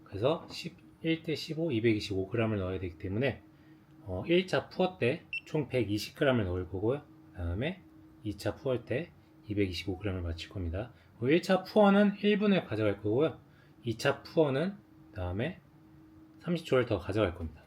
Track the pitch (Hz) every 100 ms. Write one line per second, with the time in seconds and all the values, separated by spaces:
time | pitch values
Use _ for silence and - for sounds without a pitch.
0 | - 95 120 170 - - 170 - - -
1 | 165 160 160 151 - 156 165 113 117 107
2 | - 95 95 113 113 104 92 92 90 85
3 | 95 101 135 104 - - - - - -
4 | - 92 127 175 185 143 - - 185 -
5 | 120 160 - - - 156 131 127 101 104
6 | - - 147 123 98 90 90 90 107 143
7 | - - - - 85 90 139 185 - -
8 | - - 107 101 107 - 139 123 - 120
9 | 175 - - - - 101 98 85 - 87
10 | 104 92 87 82 - 101 87 90 117 -
11 | - - 123 165 - 185 185 220 202 196
12 | 208 196 208 208 208 190 - 107 107 101
13 | 107 117 156 - - - - - 120 110
14 | - - - - 151 135 180 202 - -
15 | - - 90 92 135 190 - - - -
16 | - - - - - 175 - 131 120 101
17 | - 101 98 85 80 -